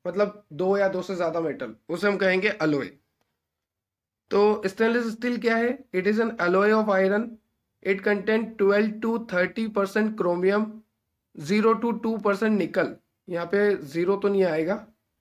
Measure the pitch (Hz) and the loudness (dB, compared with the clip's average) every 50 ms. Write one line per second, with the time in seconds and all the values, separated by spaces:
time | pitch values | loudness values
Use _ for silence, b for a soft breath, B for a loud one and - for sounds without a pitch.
0 | - 107 - 196 208 202 202 - - - 151 143 185 190 202 202 196 190 185 180 | -10 -4 -2 0 0 0 -2 -8 -18 -12 -8 -2 0 0 2 2 2 0 0 -2
1 | 185 - 190 170 175 165 165 170 165 156 131 - 131 113 110 - _ - 165 147 | -6 -6 -4 -4 -2 -2 -2 -2 -2 -4 -4 -6 -8 -12 -12 -14 _ -10 -6 -2
2 | 208 208 202 185 196 185 185 185 190 214 196 - 160 151 147 139 120 - - _ | 0 0 0 2 2 2 2 2 0 0 -2 0 0 0 0 0 -2 -6 -10 _
3 | _ _ _ _ _ _ _ _ _ _ _ _ _ _ _ _ _ _ _ _ | _ _ _ _ _ _ _ _ _ _ _ _ _ _ _ _ _ _ _ _
4 | _ _ _ _ _ - - 202 208 214 214 208 196 190 190 - 226 226 233 240 | _ _ _ _ _ -2 2 4 4 4 2 0 -2 -4 -2 0 0 0 2 0
5 | 233 226 214 226 240 247 247 214 240 233 226 226 233 247 254 269 - _ - 185 | -2 -4 -6 -4 -4 -4 -2 -2 0 0 0 2 0 -2 -2 -6 -8 _ -4 -2
6 | 180 208 214 220 233 226 226 - 175 175 180 190 202 214 220 220 214 214 196 190 | 0 0 2 0 0 -2 -2 -2 0 2 4 4 4 4 4 4 2 2 2 4
7 | 190 190 202 214 240 233 - - _ _ _ _ _ _ _ _ - 196 196 190 | 4 2 2 0 -2 -4 -8 -16 _ _ _ _ _ _ _ _ -4 -2 -2 0
8 | - 214 208 202 185 220 220 220 226 220 - - 196 196 202 208 220 214 214 220 | 0 0 0 0 0 0 0 0 0 -2 -2 2 2 4 4 4 2 0 -2 -4
9 | 233 226 226 233 226 - 185 180 180 180 - 226 226 220 214 202 196 196 - 220 | -2 -2 -2 -2 -4 -2 0 0 0 0 -2 -4 -6 -4 -2 -2 -2 0 0 0
10 | 214 214 214 - 175 175 175 175 180 190 202 208 214 214 - - - _ _ _ | 0 0 0 -2 0 0 0 2 2 2 2 2 0 -2 -6 -12 -20 _ _ _
11 | _ _ _ _ _ _ - - 151 147 196 214 214 226 220 220 233 233 226 233 | _ _ _ _ _ _ -18 -10 -4 0 2 2 4 4 2 2 0 -2 -4 -2
12 | - 226 226 214 190 208 196 196 226 220 214 196 170 - - 196 160 - - - | -4 -4 -4 0 0 0 0 0 0 0 0 0 0 0 0 -2 -2 -2 -4 -10
13 | _ _ _ _ _ - 170 170 170 165 - 202 208 208 196 - 151 135 143 165 | _ _ _ _ _ -10 -8 -8 -4 -2 0 2 2 2 0 -2 -4 -6 -4 -2
14 | 180 180 202 196 202 202 202 196 185 175 156 160 160 170 208 214 - - _ _ | 0 0 0 0 0 0 2 2 2 2 2 0 0 -2 -2 -4 -8 -14 _ _
15 | _ _ _ _ | _ _ _ _